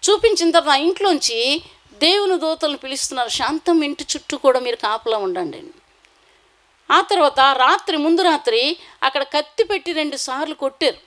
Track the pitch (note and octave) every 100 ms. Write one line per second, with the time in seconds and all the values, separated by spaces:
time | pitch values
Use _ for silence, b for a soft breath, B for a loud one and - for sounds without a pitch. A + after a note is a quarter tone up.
0 | - G4+ A4+ G4 E4 E4 D4 C#4 D#4+ F#4
1 | G4 D#4 - A#3 A#3+ D4 B B _ -
2 | D#4 G4 G4+ F4+ D#4+ D#4+ D#4 C#4 C4 C4+
3 | - C4 A#3 - A#3+ D#4 - E4 D4 C#4+
4 | D4 D4 _ C#4+ C#4 B3+ B3 A#3 - A3+
5 | - A3 G3 F3+ E3+ - - - _ _
6 | _ b b b b b b _ _ D4
7 | F#4+ G4 D4 C4+ C4+ C4+ B3+ F#4 - E4
8 | D4 E4+ F#4 D4+ C4 A3+ C4+ E4+ B B
9 | C4+ C#4 C#4 D4 D4+ - G#4+ G4+ E4+ D#4
10 | D4+ C#4 - C4 D#4+ D4+ C4+ C4+ D4+ -